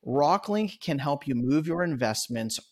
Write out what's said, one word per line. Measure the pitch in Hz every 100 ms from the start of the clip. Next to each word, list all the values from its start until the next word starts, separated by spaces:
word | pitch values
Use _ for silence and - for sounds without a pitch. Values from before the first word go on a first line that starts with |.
| -
Rocklink | 127 147 185 - 208 214 -
can | - 147
help | 143 143 -
you |
move | 123 123 147 156
your | 170
investments | 175 139 120 110 - 117 113 - -